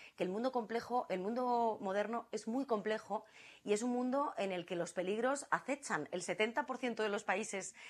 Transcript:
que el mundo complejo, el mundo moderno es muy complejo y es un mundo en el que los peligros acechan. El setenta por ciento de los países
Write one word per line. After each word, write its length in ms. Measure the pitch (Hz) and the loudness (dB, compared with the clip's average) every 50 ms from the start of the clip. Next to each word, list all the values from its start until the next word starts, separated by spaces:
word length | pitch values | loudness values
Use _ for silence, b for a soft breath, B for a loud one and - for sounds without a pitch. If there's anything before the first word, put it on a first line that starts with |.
| B B B - | B B B -2
que 80 | 185 | -2
el 40 | 180 | 0
mundo 220 | 185 208 240 262 | 0 0 0 0
complejo, 540 | 262 254 233 196 220 233 233 - 240 247 - - | 0 0 -2 0 -2 -4 -2 0 0 0 0 0
el 120 | 185 185 | -2 -2
mundo 560 | 180 196 233 240 254 247 240 240 233 226 214 - | -2 0 0 0 2 2 2 4 4 2 2 0
moderno 480 | - 190 190 202 208 208 233 233 - - - | -2 0 0 0 0 0 0 -4 -4 -4 -6
es 160 | 220 - - | -6 -4 -2
muy 160 | 220 262 277 | 0 0 0
complejo 580 | 262 233 208 202 214 214 220 - - 196 214 - B B B B B B B B | 2 2 2 2 2 0 -2 -2 -4 -4 -6 -6 B B B B B B B B
y 80 | - | 2
es 100 | 208 208 | 2 2
un 100 | 226 247 | 2 2
mundo 420 | 247 247 247 254 247 277 285 320 - - | 2 2 2 2 2 2 2 2 0 0
en 140 | 202 196 | 0 0
el 140 | 185 180 175 | 0 -2 -4
que 100 | - 185 | -2 -2
los 160 | 175 170 160 | -2 -2 -2
peligros 560 | - - 180 185 208 220 233 254 277 277 - - | -2 -2 0 0 2 2 2 2 2 0 0 0
acechan. 600 | - - - - 269 277 - - 214 156 147 - | 0 0 2 0 -4 -2 -2 -2 0 0 0 0
El 100 | - 180 | -4 -4
setenta 440 | 165 - 180 165 214 220 226 - 294 | -2 -2 0 2 2 2 2 0 0
por 120 | - 262 262 | 0 -2 -2
ciento 220 | - 247 226 214 | -2 -2 0 2
de 80 | 214 214 | 0 2
los 140 | 202 214 - | 0 0 0
países 500 | - 196 190 220 208 - 196 185 - - B B B | 0 0 0 0 -2 -4 -6 -6 -6 -10 B B B